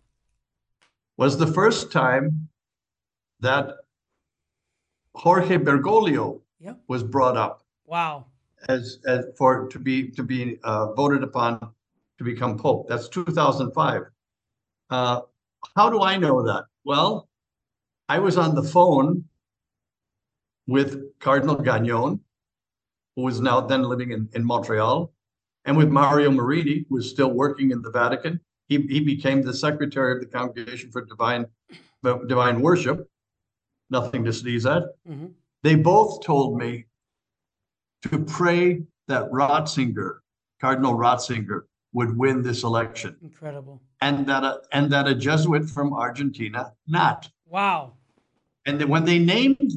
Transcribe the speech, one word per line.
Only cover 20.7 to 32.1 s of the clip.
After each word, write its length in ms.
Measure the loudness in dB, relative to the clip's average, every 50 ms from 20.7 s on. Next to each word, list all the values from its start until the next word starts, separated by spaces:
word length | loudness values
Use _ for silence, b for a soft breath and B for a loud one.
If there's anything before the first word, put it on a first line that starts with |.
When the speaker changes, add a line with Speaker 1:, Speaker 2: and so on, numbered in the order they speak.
| 0 2 2 0 -2 -10 -12 -16 -18 _
Speaker 1:
Cardinal 380 | 0 2 2 2 2 0 0
Gagnon, 640 | 0 0 0 0 2 0 0 0 0 0 -2 -2 -4 -8 _ _ _ _ _ _ _ _ _ _ _ _ _ _ _ _ _ _
who 60 | -4 -4
was 180 | -4 -2 0
now 200 | 0 2 2 2
then 220 | 2 2 0 0 0
living 300 | 0 -2 -4 -4 -6 -4
in, 160 | -6 -6 -6 -4
in 120 | -4 -2
Montreal, 680 | 0 0 0 0 0 0 0 2 2 2 0 -2 -6 -10 _ _ _ _ _ _ _ _ _ _
and 100 | 2 4
with 120 | 4 6 6
Mario 420 | 6 4 4 4 4 4 4 4
Marini, 560 | 4 2 2 0 0 0 0 0 -2 -4 -4 -4
who 60 | -4
was 140 | -4 -4 -6
still 200 | -2 0 0 0 2
working 400 | 0 0 0 0 0 0 0 0
in 100 | -2 -6
the 80 | -4
Vatican. 500 | -2 0 0 0 0 -2 -4 -6 -6 -6 -10 _ _ _ _ _
He, 100 | 0 0 0 0
he 120 | 0 0
became 420 | 0 0 -2 0 0 0 2 2 0
the 100 | 0 -4
secretary 600 | -2 -2 -2 0 -2 -4 -4 -2 -2 0 0 0
of 60 | -2
the 60 | -6
Congregation 640 | -8 -8 -6 -6 -6 -8 -10 -12 -12 -12 -14 -16 -12
for 140 | -12 -12 -12
Divine, 400 | -12 -8 -4 -2 -2 0 -2 -4 -8 _ _ _ _ B B B B B B -2
Divine 580 | -2